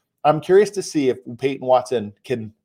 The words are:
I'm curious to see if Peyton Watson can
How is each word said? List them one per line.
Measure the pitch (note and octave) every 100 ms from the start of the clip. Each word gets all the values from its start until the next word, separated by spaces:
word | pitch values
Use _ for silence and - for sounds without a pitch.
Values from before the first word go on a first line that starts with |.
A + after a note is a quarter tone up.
| _ _
I'm | D3 D3+
curious | D3 F#3+ G3+
to | G3
see | E3+ D#3+ C3+
if | A2+ - A#2+
Peyton | C3+ C3+ B2+
Watson | B2+ B2 A#2+ G#2 G#2
can | - A#2+ G#2+ -